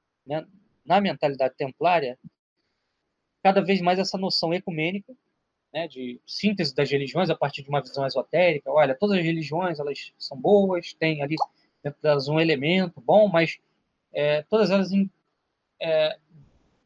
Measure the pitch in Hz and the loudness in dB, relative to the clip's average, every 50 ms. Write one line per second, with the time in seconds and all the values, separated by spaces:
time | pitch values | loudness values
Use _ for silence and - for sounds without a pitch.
0 | _ _ _ _ _ 127 147 160 - - _ _ _ _ _ _ _ 147 175 202 | _ _ _ _ _ -8 -8 -8 -8 -12 _ _ _ _ _ _ _ 0 2 2
1 | 196 180 143 - 156 143 139 131 131 131 - - - 135 - - 151 175 180 165 | 2 0 0 0 -2 -2 0 0 -2 -2 -2 -4 -8 -8 -4 -2 2 2 2 2
2 | 139 123 131 - - - - _ _ _ _ _ _ _ _ _ _ _ _ _ | 0 -4 -8 -12 -18 -20 -20 _ _ _ _ _ _ _ _ _ _ _ _ _
3 | _ _ _ _ _ _ _ _ - 190 190 202 165 185 196 180 175 175 185 190 | _ _ _ _ _ _ _ _ 2 4 4 4 2 2 0 2 2 2 0 0
4 | 190 - - 190 190 180 - - 175 160 170 185 - 190 165 156 156 175 196 202 | -2 -4 -6 -6 -4 -4 -4 -2 -2 -2 -2 -4 -4 -6 -6 -4 -4 -4 -4 -6
5 | - - 254 _ _ _ _ _ _ _ _ _ _ _ - 156 170 156 135 131 | -10 -14 -20 _ _ _ _ _ _ _ _ _ _ _ -10 -8 -8 -8 -10 -10
6 | 127 123 120 - _ - - - 196 208 202 190 160 139 - 147 143 135 143 139 | -10 -10 -12 -14 _ -14 -8 -4 -2 -2 -2 -2 -4 -4 -2 -2 -2 0 0 -2
7 | 139 - 151 170 185 160 - - 151 139 - 147 135 139 147 143 135 - - 139 | -4 -4 -2 -2 -2 -2 -2 -2 -4 -4 -6 -10 -8 -4 -4 -4 -4 -4 -6 -6
8 | 139 131 131 127 117 - 151 165 180 170 156 143 - 135 143 151 147 131 - - | -6 -4 -4 -4 -4 -2 0 2 2 2 2 0 -4 0 2 4 4 2 2 0
9 | 208 202 196 180 160 165 165 165 151 139 147 175 185 180 156 147 143 143 139 - | 0 0 0 0 0 0 -2 -2 -4 -4 -4 -4 -2 -4 -4 -4 -6 -8 -8 -10
10 | - - - _ - - 143 127 127 185 208 202 196 190 180 175 - - - _ | -14 -18 -18 _ -16 -14 -10 -2 2 4 4 6 4 2 0 -2 -4 -8 -6 _
11 | 160 160 156 147 139 143 156 - - - _ _ _ _ _ _ - 143 - _ | -2 -2 -2 -2 -4 -4 -2 -4 -4 -6 _ _ _ _ _ _ -10 -10 -8 _
12 | - 151 143 139 131 143 156 160 165 160 151 127 139 160 185 190 185 175 - - | 0 2 2 2 0 0 0 2 2 2 2 0 0 2 2 2 0 -2 -6 -6
13 | - 151 175 214 214 196 170 165 165 - - - _ _ _ _ _ _ _ _ | 0 4 6 6 6 6 4 2 0 0 -4 -10 _ _ _ _ _ _ _ _
14 | _ _ - 147 147 147 147 151 151 _ 214 226 202 175 196 196 185 180 196 196 | _ _ -4 -2 0 0 0 -2 -2 _ 0 2 2 2 2 2 0 0 0 0
15 | 196 196 - _ _ _ _ _ _ _ _ _ _ _ _ _ 165 160 160 156 | 0 -2 -6 _ _ _ _ _ _ _ _ _ _ _ _ _ -4 0 0 2
16 | 156 156 - - _ _ - - - _ _ _ _ _ _ _ _ | 0 0 -2 -8 _ _ -20 -20 -20 _ _ _ _ _ _ _ _